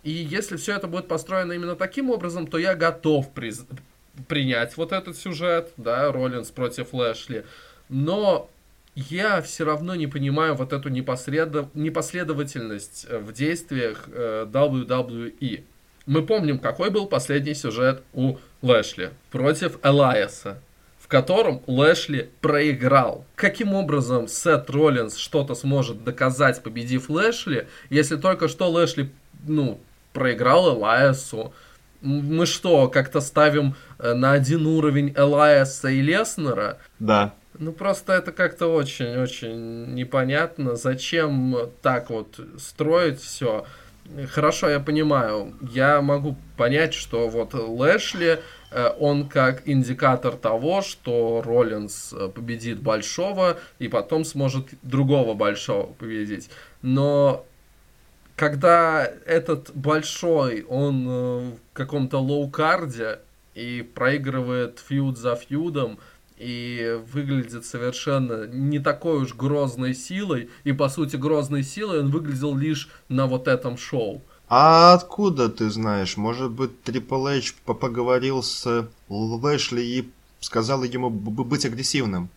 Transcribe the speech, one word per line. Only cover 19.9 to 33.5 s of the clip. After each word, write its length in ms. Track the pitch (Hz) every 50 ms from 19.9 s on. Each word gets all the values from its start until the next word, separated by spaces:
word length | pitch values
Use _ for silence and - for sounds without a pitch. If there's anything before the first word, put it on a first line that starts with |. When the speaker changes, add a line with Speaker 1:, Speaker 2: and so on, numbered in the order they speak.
| 143 143 139 127 120 107 98 - - - - 101 98 - - _ _ _ _ _ _ _
Speaker 1:
в 80 | -
котором 560 | - - 131 - - 180 214 226 180 135 131 - -
Лэшли 600 | 127 127 143 156 175 170 - - 147 127 117 - - _
проиграл. 840 | - 147 147 143 151 151 135 117 127 127 139 135 123 110 - - - - _
Каким 360 | - - 190 - - 233 202
образом 540 | 196 196 190 143 147 143 127 117 127 123 113
Сет 420 | - - - - 175 156 135 139 -
Роллинс 480 | 131 143 156 151 135 123 113 107 -
что-то 380 | - - - - 147 139 139 123
сможет 480 | - - 135 139 139 127 117 110 104
доказать, 580 | - 123 117 - 131 131 127 127 147 131 120 - -
победив 440 | 113 110 120 117 120 127 127 131 -
Лэшли, 600 | 147 170 208 226 233 - - 185 143 113 - - - - - -
если 280 | 135 147 151 143 165
только 320 | 143 139 190 185 - 170 151
что 200 | - - 190 180
Лэшли, 420 | 165 170 170 - - 143 135 135 - - _ - - - -
ну, 320 | 151 156 151 139 123 101 - - - - _ _ _
проиграл 640 | _ - 131 127 117 107 - 123 143 175 185 165 131
Элайасу. 760 | 113 101 107 113 123 139 139 135 135 - - - 110 110 - - - - - - - _ _ _ _
М, 340 | - 135 139 147 143 143 156
мы 100 | 165 170
что, 420 | - - - - 185 170 143 131 127
как-то 320 | - 139 135 - - 147
ставим, 540 | 139 - - 151 151 151